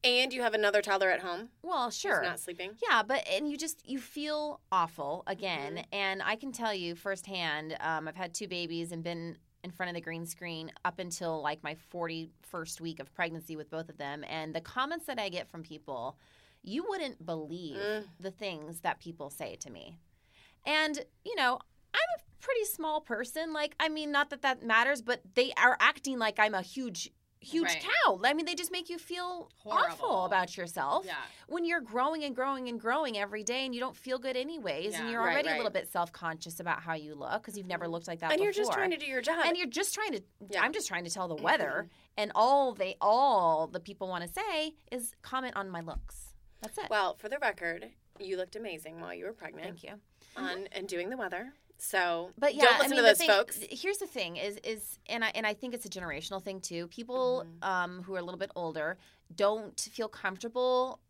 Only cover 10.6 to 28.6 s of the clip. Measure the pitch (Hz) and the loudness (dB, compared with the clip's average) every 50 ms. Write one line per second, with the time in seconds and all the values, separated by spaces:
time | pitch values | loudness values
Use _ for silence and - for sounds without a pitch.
10.6 | 160 160 - - _ 180 170 180 185 180 160 - 185 165 160 156 143 147 151 151 | -10 -10 -14 -4 _ -4 -4 -4 -8 -8 -6 -4 -2 -2 -2 -2 -2 -4 -4 -4
11.6 | - 151 151 160 - _ - 175 170 165 165 165 160 160 _ _ - - - 175 | -6 -8 -8 -8 -14 _ -6 -6 -4 -4 -4 -6 -8 -10 _ _ -18 -10 -10 -8
12.6 | 160 160 - - 165 170 160 165 139 - _ - 180 170 160 160 160 165 160 156 | -8 -8 -10 -8 -8 -8 -8 -8 -12 -12 _ -2 -2 -2 -2 -8 -10 -10 -10 -10
13.6 | 151 - - 160 160 165 151 - 147 139 143 151 147 - - 160 156 156 156 170 | -10 -8 -6 -8 -8 -8 -10 -8 -8 -6 -6 -8 -8 -6 -6 -6 -6 -4 -6 -6
14.6 | 165 - - 247 262 285 339 330 320 - 262 240 208 196 175 180 - - - 165 | -6 -4 -4 -2 -2 -2 -4 -6 -6 -6 -4 -4 -4 -4 -4 -6 -8 -8 -12 -14
15.6 | 160 165 156 151 _ - 139 123 117 131 143 _ _ _ _ - _ _ _ _ | -14 -12 -14 -16 _ -8 -8 -6 -6 -8 -8 _ _ _ _ -20 _ _ _ _
16.6 | - 185 202 285 359 415 392 370 320 269 214 _ 165 170 165 160 156 147 160 175 | -12 -6 -6 -4 -4 -2 -4 -4 -4 -6 -6 _ -8 -6 -6 -6 -6 -8 -10 -10
17.6 | 180 156 139 190 202 208 214 214 208 196 - _ 185 190 185 - 214 196 175 156 | -8 -8 -6 -4 -4 -2 -2 -4 -6 -10 -16 _ -12 -12 -10 -6 -8 -6 -6 -8
18.6 | 151 156 165 170 - 180 - - - 170 165 165 147 143 - - 151 101 87 - | -10 -12 -12 -4 -2 -2 -2 -2 -6 -14 -10 -10 -10 -10 -8 -8 -10 -10 -8 -12
19.6 | - 135 113 85 60 - 165 - _ _ _ _ _ _ _ - - - _ _ | -14 -14 -14 -16 -16 -18 -20 -20 _ _ _ _ _ _ _ -20 -20 -20 _ _
20.6 | _ 285 302 311 311 302 302 285 - _ _ _ _ - 480 370 269 247 247 - | _ 0 2 2 2 0 -2 -4 -8 _ _ _ _ -6 -2 2 2 2 2 0
21.6 | - _ _ _ _ _ - 508 640 719 679 - - - - - - - 539 466 | -6 _ _ _ _ _ 2 2 2 2 0 -6 -6 -16 -20 -10 -4 0 0 0
22.6 | 427 403 - - 320 311 302 311 302 - 240 208 247 240 - 311 330 330 311 302 | 0 -2 -4 -4 -2 -2 -2 -2 -2 -2 -4 -4 -4 -6 -4 -4 -4 -2 -2 -2
23.6 | 294 302 - _ 311 320 311 311 302 294 294 285 294 285 285 269 - 269 262 - | -2 -2 0 _ 0 0 0 -2 -4 0 2 2 2 2 -2 -2 0 0 0 0
24.6 | - 233 220 233 240 269 285 262 214 226 247 247 _ 185 _ 247 254 269 - - | 0 4 6 6 6 6 2 0 0 -2 -2 -2 _ 0 _ 4 4 4 6 8
25.6 | 202 247 - - 214 262 302 - - 277 262 247 226 214 214 220 214 220 214 190 | 8 8 8 8 6 6 6 4 -4 -4 0 2 2 0 4 6 4 4 4 0
26.6 | 185 - - 269 262 240 180 165 - - _ _ _ _ _ _ - - - 330 | -4 -4 -8 -6 -6 -6 -6 -6 -10 -10 _ _ _ _ _ _ -14 -2 0 2
27.6 | 330 - - 320 - 381 494 659 605 415 202 180 202 254 294 311 330 339 349 320 | 2 2 2 0 0 2 4 6 6 6 6 6 4 4 4 4 0 -2 -2 -4